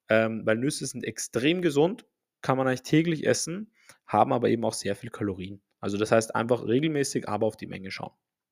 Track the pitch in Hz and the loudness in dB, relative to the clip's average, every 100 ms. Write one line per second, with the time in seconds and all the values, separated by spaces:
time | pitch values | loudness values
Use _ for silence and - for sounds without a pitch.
0 | - 113 110 110 107 110 135 - 143 123 | 2 2 4 0 0 0 0 -4 -8 -8
1 | 104 - - 120 139 180 175 139 165 - | -8 -8 -6 0 0 2 2 4 2 0
2 | - _ _ _ - 131 131 127 - 156 | -12 _ _ _ -2 0 0 -2 2 2
3 | 165 151 - - - 185 220 _ - _ | 2 0 0 0 -2 -8 -12 _ -20 _
4 | - 104 131 127 110 117 113 - 98 101 | -2 2 4 2 2 2 0 -4 -4 -6
5 | 117 - 104 95 92 98 _ _ 101 101 | -8 -6 -6 -6 -10 -14 _ _ -4 -2
6 | 107 113 113 110 117 120 - 123 160 147 | 4 4 4 -2 0 0 2 0 2 0
7 | 139 131 - 104 110 - 95 95 95 - | -2 -4 -4 -2 -2 -2 -10 -12 -10 -10
8 | - - _ _ _ | -12 -16 _ _ _